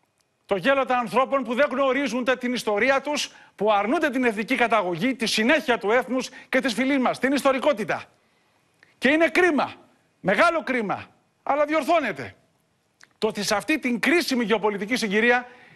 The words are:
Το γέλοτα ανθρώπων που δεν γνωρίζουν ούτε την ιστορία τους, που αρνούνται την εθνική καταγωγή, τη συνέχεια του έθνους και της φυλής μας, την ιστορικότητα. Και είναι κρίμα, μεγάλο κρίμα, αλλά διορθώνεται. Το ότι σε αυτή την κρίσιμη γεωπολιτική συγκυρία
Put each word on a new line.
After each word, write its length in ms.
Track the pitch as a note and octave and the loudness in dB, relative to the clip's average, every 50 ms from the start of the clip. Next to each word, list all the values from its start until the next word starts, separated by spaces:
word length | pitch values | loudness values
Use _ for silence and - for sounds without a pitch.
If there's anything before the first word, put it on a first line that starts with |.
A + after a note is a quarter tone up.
| _ _ _ _ _ _ _ _ _ | _ _ _ _ _ _ _ _ _
Το 100 | - D4+ | -4 -4
γέλοτα 420 | F#3 E3 C#4 C#4 C4+ C4 - B3+ B3 | 0 2 2 2 2 2 0 0 -2
ανθρώπων 440 | A#3+ F#3 - B3 C4 - C4+ C#4 | -2 0 0 0 0 2 0 -2
που 120 | A#3 A3 B3 | -2 -2 0
δεν 140 | A#3 D4 C#4 | 0 0 0
γνωρίζουν 480 | C4 C4 C#4 C4+ B3 C#4 C#4+ A3+ A3+ B3+ | 2 0 0 0 0 0 -2 -2 -4 -2
ούτε 180 | A#3+ C4 B3+ | 0 -2 -2
την 160 | B3+ B3 A#3+ | 0 -2 -4
ιστορία 480 | B3+ G#3+ - A3 G#3 G3+ A#3 C4+ C4+ C#4 | -4 -2 -2 -2 0 2 2 2 2 0
τους, 300 | C#4 D4 D4 C4 - - - - - - _ | 0 -2 -4 -4 -6 -8 -10 -18 -20 -20 _
που 180 | - G3+ A3 | -2 0 2
αρνούνται 380 | G#3 G3 G#3 G#3+ D4+ F4 D#4 D4 | 2 2 2 0 0 0 0 0
την 140 | A3+ C4 B3 | 0 0 0
εθνική 300 | A#3 G3+ G#3+ G#3+ - C4 | 0 -2 -2 -4 -4 0
καταγωγή, 600 | A3+ A#3+ A3 A3+ G#3+ F#3 F3+ F3 D#3 - C4+ B3 | 0 2 2 2 0 0 -2 -2 -2 -2 -4 -2
τη 120 | - A3+ | -2 -4
συνέχεια 520 | - - G#3+ G#3+ B3 D#4+ C#4+ A3+ B3 A#3 - | -2 -2 0 2 2 2 2 2 0 -2 0
του 120 | G3 G3+ | 0 0
έθνους 380 | A3 B3+ - - B3+ C4 - - - - - _ | 0 0 0 -2 -4 -6 -6 -8 -14 -20 -8 _
και 120 | - C4 | -2 0
της 140 | - C4 G3+ | 0 0 -2
φυλής 240 | G#3+ C4 C4 C#4+ C4+ | -2 0 0 0 2
μας, 200 | A#3+ G3 D#3 - | 0 0 0 0
την 140 | - C4+ | -2 0
ιστορικότητα. 720 | C#4+ B3 - C#4 C4 B3+ - D4+ B3+ F#3+ F#3+ D#3 D3 A2 - - _ _ _ _ _ _ _ _ _ _ _ _ _ _ _ _ _ _ | 0 2 2 2 0 2 2 0 0 0 -2 -4 -6 -6 -8 -14 _ _ _ _ _ _ _ _ _ _ _ _ _ _ _ _ _ _
Και 100 | - B3+ | 2 2
είναι 200 | D4+ D#4+ E4 C4+ | 4 4 2 2
κρίμα, 440 | - E4 F#4 F4 D4+ A#3+ D#3 A2+ - - - _ _ _ _ _ _ _ | 4 2 2 4 2 0 -2 -4 -6 -14 -20 _ _ _ _ _ _ _
μεγάλο 420 | - F3 G3+ A3 E4 F4 E4 D#4 | -2 0 2 4 4 4 2 0
κρίμα, 440 | A#3 - B3 B3 G#3 F#3 C#3 G#2 G2 - _ _ _ _ _ _ | -2 -2 -4 -4 -2 -4 -6 -8 -8 -16 _ _ _ _ _ _
αλλά 220 | _ - C#4 D4 D4 | _ -2 0 0 0
διορθώνεται. 680 | C#4+ D#4 D#4+ B3+ C#4 F4 E4 C4+ G#3+ D#3+ C#3 A2+ F#2+ - _ _ _ _ _ _ _ _ _ _ _ _ _ - _ _ _ | 2 0 0 2 2 2 2 2 -2 -6 -8 -10 -12 -14 _ _ _ _ _ _ _ _ _ _ _ _ _ -20 _ _ _
Το 80 | G#3+ | -4
ότι 160 | A3 - G#3 | -2 -2 -4
σε 120 | F#3+ - G#3+ | -2 -2 -2
αυτή 240 | G3+ - - D#4 C#4+ | -2 0 -2 -2 -2
την 220 | - B3 A#3+ G3 | 0 -2 -2 0
κρίσιμη 440 | - B3+ D#4+ F4 C#4 - C4 A#3+ A#3 | 2 2 2 2 2 0 -2 -2 0
γεωπολιτική 520 | F#3 - - G3 G#3+ G3+ F#3 G#3 G3 B3+ | 0 0 2 2 -2 -2 -2 -4 -4 -4
συγκυρία 500 | - A3+ G3 F#3+ G#3+ A3+ A#3+ C4 B3 B3 - - - - - - | -4 -2 0 0 2 4 4 2 2 0 -6 -16 -20 -20 -20 -20